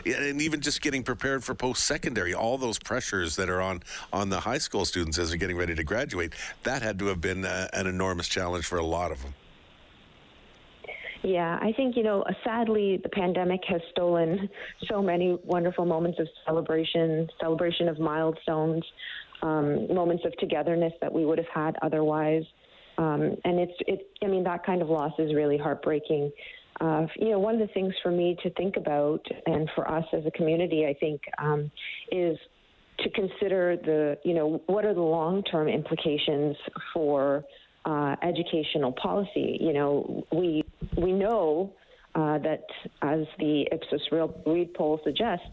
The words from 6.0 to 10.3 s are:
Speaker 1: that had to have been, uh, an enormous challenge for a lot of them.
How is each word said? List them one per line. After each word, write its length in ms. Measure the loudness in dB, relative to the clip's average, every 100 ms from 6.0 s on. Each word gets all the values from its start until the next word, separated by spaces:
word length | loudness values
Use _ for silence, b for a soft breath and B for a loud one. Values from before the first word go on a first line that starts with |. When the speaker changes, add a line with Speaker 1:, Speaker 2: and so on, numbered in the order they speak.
| -2 -4 -6 B B B
Speaker 1:
that 180 | -4 -4
had 160 | -4 -2
to 80 | -2
have 160 | 0
been, 240 | -2 -2 -2
uh, 220 | -2 -4
an 140 | -2 -2
enormous 420 | 0 0 0 -2
challenge 380 | -2 -2 -2 -2
for 100 | -2
a 80 |
lot 260 | 0 0 -2
of 120 | -4
them. 100 | -10 -14 -20 -20 -20 -20 -20 -20 -20 -20 -20